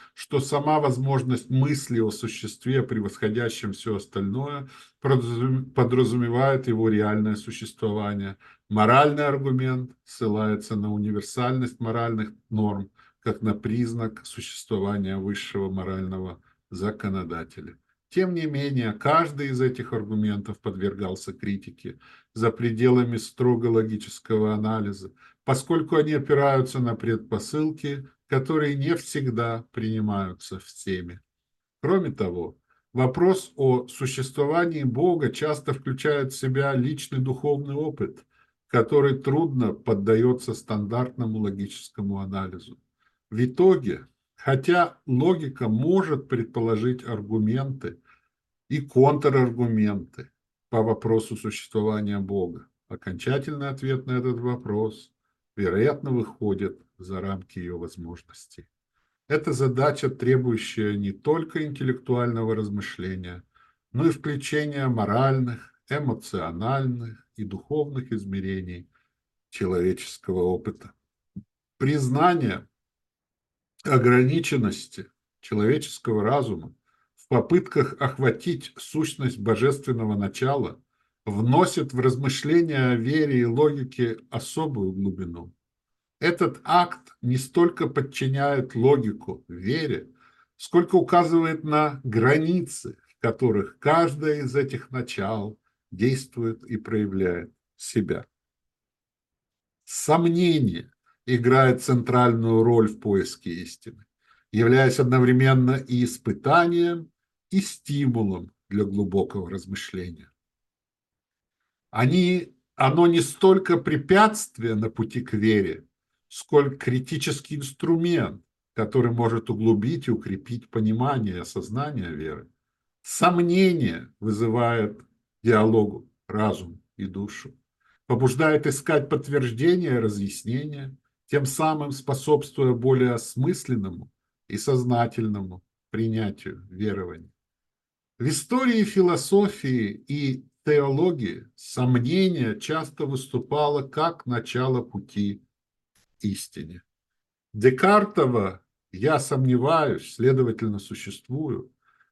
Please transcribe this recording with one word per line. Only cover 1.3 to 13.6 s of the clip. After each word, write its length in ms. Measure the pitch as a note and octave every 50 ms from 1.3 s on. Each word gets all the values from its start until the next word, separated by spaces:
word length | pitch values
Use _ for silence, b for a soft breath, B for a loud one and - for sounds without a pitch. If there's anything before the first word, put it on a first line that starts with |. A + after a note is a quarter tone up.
| B2 - - -
мысли 480 | C3 C3 C3+ D3 D3 C3+ - - B2 A2+
о 100 | A2 G#2+
существе, 720 | G#2 - - G#2+ - - - G#2+ - - - B2 C3 C3+
превосходящем 920 | A#2+ - A2+ G#2+ G2+ G2 - - - G#2+ G#2+ A#2+ A#2+ A2 - - - G#2 G2
все 240 | - - A2+ G#2+ G2
остальное, 680 | - - - G#2 G2 G2 G2+ B2+ C#3 C#3+ C#3+ C#3+ C3+ C3+ B B B B B B
подразум-, 680 | - C3+ C3+ B2 A#2 A#2 A#2+ A#2 B2 C3 C3 C3 C3
подразумевает 1000 | - - C3+ B2 A#2+ B2 B2+ B2 G#2+ A#2+ B2 A#2+ A#2 A#2 B2 C3+ C3+ C3+ C3 C3 B2+
его 220 | A2+ A2 A2+ A2
реальное 460 | G#2+ G#2 G#2+ G#2 G#2+ G#2+ G#2+ G#2+ G#2
существование. 1000 | G#2 - - - - A2 A2 - - - G#2+ G#2 G#2+ G#2 G#2 G2+ G2+ G2 G2 G2 b b b b b b -
Моральный 600 | G#2 G#2+ G#2+ A2 B2 C3+ D3 D3+ D3 D3 D3 D3
аргумент 640 | C#3 C3+ C3+ C#3 C3 B2+ C3 C3 B2+ B2+ B2+ B2+ - _ _
ссылается 720 | - - - A#2+ A2 G#2 G#2+ G#2+ G#2+ G#2 G2+ - - A2+
на 160 | G#2 G2+ G#2+
универсальность 880 | G#2+ G#2 G#2 G#2+ G#2 G#2 G2+ - - C3 B2 B2 C3 C3 B2+ A#2+ - -
моральных 540 | A#2+ A2 A2+ A#2+ A#2 A#2 A2+ G#2+ G#2+ G#2+ - _ _ -
норм, 400 | A2 G#2+ G#2+ G#2 G2 G2 G2 - b b b b b b
как 240 | - A#2 G#2+ - A2
на 100 | G#2+ G#2
признак 720 | G#2+